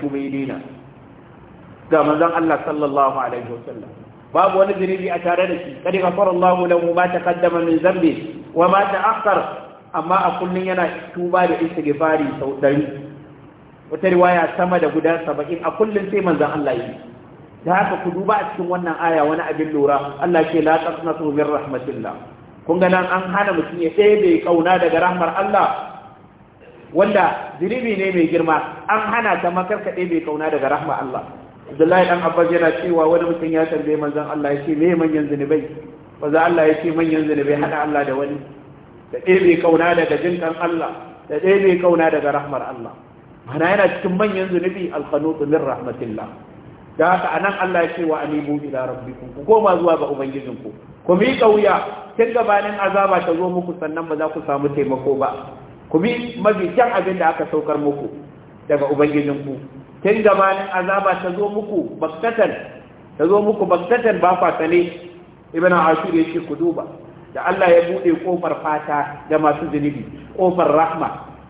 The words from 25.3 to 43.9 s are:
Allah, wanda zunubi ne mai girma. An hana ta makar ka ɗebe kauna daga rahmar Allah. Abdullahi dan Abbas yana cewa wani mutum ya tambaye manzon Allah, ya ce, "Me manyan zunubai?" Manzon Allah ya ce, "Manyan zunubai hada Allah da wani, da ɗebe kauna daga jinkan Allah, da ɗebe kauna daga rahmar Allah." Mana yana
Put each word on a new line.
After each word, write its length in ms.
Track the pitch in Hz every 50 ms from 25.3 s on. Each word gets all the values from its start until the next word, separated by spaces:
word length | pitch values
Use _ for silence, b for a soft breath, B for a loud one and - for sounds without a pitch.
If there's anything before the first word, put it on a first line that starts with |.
| 165 190
Allah, 640 | 196 208 208 196 160 135 - - - - - - - - - - - - - - - - - - - - - - - - -
wanda 600 | 156 196 214 202 202 180 151 - - - - - -
zunubi 360 | 165 202 226 254 233 233 208
ne 140 | 190 190 190 185
mai 160 | 175 160 151
girma. 280 | 170 160 160 165 156 147 - - - - - -
An 120 | 208 220 214 196 208
hana 280 | 233 226 214 180 175 180
ta 80 | 175
makar 320 | 180 185 185 180 208 202 -
ka 60 | 196
ɗebe 340 | - 180 185 175 170 160 -
kauna 260 | 151 151 151 156 160
daga 180 | 156 143 135 135
rahmar 300 | 147 127 143 156 135 - 135
Allah. 200 | 131 127 107 - - - - - - - - - -
Abdullahi 360 | 139 139 160 165 185 185 180
dan 160 | 175 175 170 175
Abbas 280 | 165 165 165 170 165
yana 200 | 175 170 170 160 165 - -
cewa 260 | 180 170 165 160 160
wani 160 | 170 170 170
mutum 240 | 170 165 - 160 160 160
ya 140 | 160 160
tambaye 300 | 160 165 151 143 151 151
manzon 300 | 151 151 147 143 151 147 135
Allah, 240 | 147 151 143 143 143
ya 60 | 143 143
ce, 80 | 160 156
"Me 200 | 147 160 175 180
manyan 340 | 165 165 160 156 156 147 143
zunubai?" 380 | 147 139 139 139 156 151 143 - - - - - - - - - - - -
Manzon 200 | 151 147 160 165
Allah 240 | 175 175 170 156 156
ya 60 | 156 151 -
ce, 80 | 175 156
"Manyan 320 | 165 165 160 156 156 156
zunubai 280 | 151 151 143 139 143 147 147
hada 220 | 147 - 151 151 147
Allah 220 | 147 147 143 143
da 100 | 135 131
wani, 240 | 135 143 143 147 147 - - - - - - - - - - - - - - -
da 60 | -
ɗebe 420 | - 180 185 190 190 175 165 165
kauna 340 | 175 170 165 160 170 175 170
daga 220 | 165 160 151 151
jinkan 380 | - 165 175 175 170 165 160 165 160
Allah, 300 | 175 170 170 160 147 117 - - - - - - - -
da 80 | 151 151
ɗebe 420 | 175 190 196 190 190 190 180 175 180
kauna 280 | 175 175 170 160 160
daga 220 | 156 151 143 143 139
rahmar 300 | 143 139 143 143 127 113
Allah." 300 | - - 120 113 110 - - - - - - - - - - -
Mana 180 | - 131 151 160 175
yana 180 | 196 202 196 180